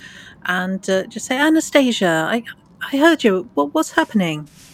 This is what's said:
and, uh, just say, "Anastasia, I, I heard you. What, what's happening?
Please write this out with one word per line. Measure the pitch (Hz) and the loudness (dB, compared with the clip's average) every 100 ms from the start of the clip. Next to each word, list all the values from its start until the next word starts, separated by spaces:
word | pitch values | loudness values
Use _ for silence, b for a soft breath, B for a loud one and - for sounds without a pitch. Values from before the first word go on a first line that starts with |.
| B B B B - | B B B B -6
and, | 180 185 190 196 | -4 -4 -4 -2
uh, | 190 190 | -2 -2
just | 226 - | -8 -6
say, | 262 | 0
"Anastasia, | 302 311 - 302 262 226 185 160 160 | 2 2 2 2 2 2 0 0 0
I, | 233 233 - _ - - | -4 -6 -16 _ -16 -6
I | 277 | 2
heard | 320 311 | 4 4
you. | 226 185 - | 2 0 -2
What, | - 285 | -4 -2
what's | 320 311 | -2 -2
happening? | - 311 220 175 151 147 - - | -2 0 0 0 -4 -10 -20 -20